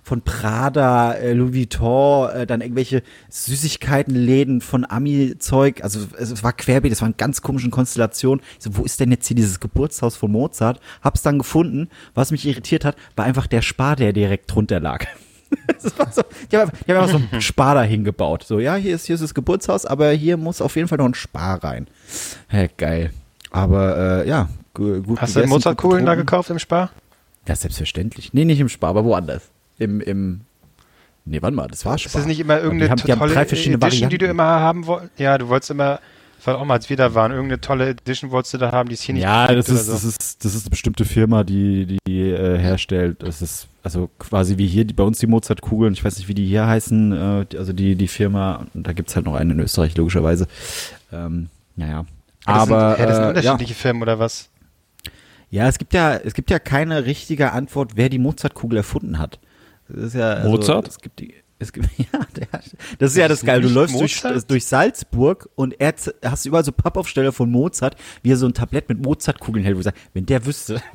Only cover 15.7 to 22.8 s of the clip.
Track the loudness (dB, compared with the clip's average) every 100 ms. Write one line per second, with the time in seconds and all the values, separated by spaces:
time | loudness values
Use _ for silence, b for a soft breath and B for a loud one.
15.7 | -2 -4 -2 -2 0 -4 B B 2 2
16.7 | -2 0 2 4 2 0 -2 -2 2 4
17.7 | 4 2 0 -2 -2 -2 -2 -2 -2 0
18.7 | 0 -2 -4 -2 -4 -4 -4 -2 0 0
19.7 | -2 -2 2 4 4 2 0 -2 -4 -2
20.7 | -2 -2 2 2 0 -8 -6 -4 -4 -4
21.7 | -8 -10 B B B B B B 0 0
22.7 | 0